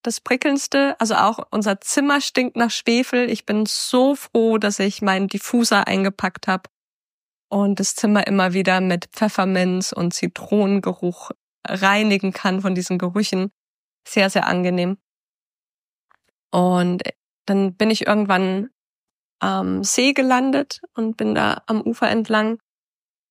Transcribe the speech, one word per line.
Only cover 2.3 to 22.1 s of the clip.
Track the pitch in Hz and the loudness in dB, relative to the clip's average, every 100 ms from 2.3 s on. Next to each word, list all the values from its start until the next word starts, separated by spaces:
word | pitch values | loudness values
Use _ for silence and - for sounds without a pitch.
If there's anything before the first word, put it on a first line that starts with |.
| - 247 - | -2 -2 0
nach | 233 | -2
Schwefel. | - - 233 254 247 247 | 0 0 0 2 0 0
Ich | 226 | -2
bin | - 208 214 | -2 -2 -2
so | - - 254 262 | -4 0 2 4
froh, | 277 - 233 226 220 | 2 -2 2 2 2
dass | 208 202 | 0 0
ich | 196 - | -2 0
meinen | 196 190 196 | 0 0 -2
Diffuser | 202 - 247 233 208 - | -4 -2 0 2 2 2
eingepackt | 190 196 196 190 - - | 0 0 -2 -6 -4 -4
hab | 185 - _ _ _ _ _ _ _ _ | -4 -6 _ _ _ _ _ _ _ _
und | 202 202 196 | 0 2 0
das | 196 | -2
Zimmer | - 208 208 - | 0 2 2 2
immer | 196 185 | 2 2
wieder | 180 185 185 | 2 2 2
mit | 185 175 - | 2 -2 -4
Pfefferminz | - 214 - 190 190 185 185 185 | -2 -2 0 0 2 2 0 -4
und | - 175 | -4 -4
Zitronengeruch | - 180 - - 208 196 202 190 185 180 175 - - _ _ - | -2 -6 -8 -2 0 2 2 -2 -4 -6 -6 -12 -18 _ _ -8
reinigen | 190 190 202 214 196 196 | 0 2 2 2 0 -2
kann | 185 202 185 | -2 -2 -2
von | 196 | -2
diesen | 185 180 180 | -2 -2 -2
Gerüchen. | 180 185 214 190 190 - _ _ _ _ - | -2 -2 -2 -2 -4 -8 _ _ _ _ -2
Sehr, | - 196 | 2 2
sehr | 190 - | 2 0
angenehm. | 180 180 180 180 196 _ _ _ _ _ _ _ _ _ _ _ _ _ _ _ | 0 0 0 -2 -4 _ _ _ _ _ _ _ _ _ _ _ _ _ _ _
Und | 175 180 180 180 180 - - _ _ | 2 4 4 2 0 -6 -12 _ _
dann | - 196 196 | -2 2 0
bin | 180 214 | 0 0
ich | 214 - | 2 2
irgendwann | 208 202 185 190 190 226 - _ _ _ _ _ _ | 2 2 2 0 -2 -6 -12 _ _ _ _ _ _
am | 190 190 185 185 | -4 -2 -2 -2
See | 196 - 262 | -2 0 2
gelandet | 285 262 254 262 277 285 - - | 2 2 2 2 0 -2 -10 -12
und | - 220 220 | -6 -6 -2
bin | 220 | -2
da | 214 - - - | 0 0 -2 -4
am | 220 | -4
Ufer | 226 233 | -2 -2
entlang. | 240 | 0